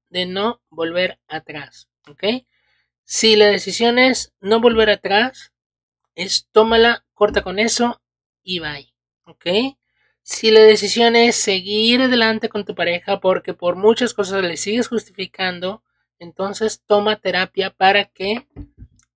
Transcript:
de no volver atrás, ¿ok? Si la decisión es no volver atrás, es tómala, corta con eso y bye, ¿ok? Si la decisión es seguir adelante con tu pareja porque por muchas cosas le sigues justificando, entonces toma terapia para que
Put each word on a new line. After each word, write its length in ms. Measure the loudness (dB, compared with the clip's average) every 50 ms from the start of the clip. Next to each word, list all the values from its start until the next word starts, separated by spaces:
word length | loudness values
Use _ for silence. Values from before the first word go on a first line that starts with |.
| _ _
de 180 | -8 -8 -6
no 360 | -6 -6 -4 -4 -4 -6 _ _ _
volver 520 | _ -8 -6 -4 -4 -4 -4 -4 -6 _ _ -14
atrás, 600 | -14 -12 -12 -12 -14 -14 -14 -16 _ -20 -20 _ _ _ _ -20
¿ok? 160 | -12 _ -4 -4 -4 -4 -8 _ _ _ _ _ _ _ _ _ _ _ _
Si 320 | -10 -4 0 2 4 6
la 100 | 6 6
decisión 520 | 4 4 0 -4 -6 -4 -2 0 0 2 2
es 360 | 2 2 0 -2 -6 -12 _ _
no 200 | -4 -2 0 2
volver 300 | 2 2 2 2 2 2
atrás, 600 | 0 -2 -2 -2 0 0 0 -2 -6 -12 -20 -20 _ _ _ _ _ _ _ _ _ _ _ _ _
es 340 | -10 -8 -6 -6 -6 -4 _ 2
tómala, 540 | 2 4 4 4 4 4 4 2 -2 _ _ _
corta 280 | 0 0 0 0 -2 -4
con 160 | -4 -4 -2
eso 440 | -2 -2 0 0 -2 -2 -4 -6 _ _ _ _ _ _ _ _ _
y 180 | -8 -8 -8
bye, 320 | -8 -8 -10 -12 -16 _ _ _ _ _ _ _ _
¿ok? 520 | -20 -20 _ -6 -2 -2 -2 -2 -4 -6 _ _ _ _ _ _ _ _ _ _
Si 280 | -12 -8 -2 2 6
la 100 | 8 8
decisión 560 | 8 8 6 4 -2 -2 0 2 2 4 4
es 200 | 4 4 2 2
seguir 640 | 0 -2 -2 -2 -4 -4 -4 -2 0 2 2 2 2 2
adelante 460 | 2 0 0 0 0 -2 -4 -6 -8
con 160 | -8 -8 -10
tu 100 | -8 -6
pareja 460 | -6 -4 -4 -4 -4 -4 -6 -6 -2
porque 340 | 0 -2 -2 -2 -4 -10 -10
por 220 | -6 -4 -4 -2
muchas 380 | 0 2 2 2 2 0 -4 -4
cosas 280 | -6 -6 -4 -4 -4 -4
le 140 | -4 -6
sigues 320 | -6 -6 -4 -2 -2 -2 -4
justificando, 960 | -4 -6 -8 _ _ -14 -14 -12 _ -8 -8 -6 -6 -6 -8 -8 -10 -10 _ _ _ _ _ _ _ -20
entonces 640 | -20 -14 -10 -8 -8 -6 -6 -4 -4 -4 -4 -6 _
toma 300 | 0 2 2 2 2 -2
terapia 540 | -2 -4 -4 -2 -2 -4 -4 -4 -6 -6 -6
para 340 | -2 2 2 4 4 2 0
que 420 | -4 _ -10 -8 -6 -6 -8 -10 _ -20 -20 -20 -20 _ -20 -20 -20 _ _ _ _ _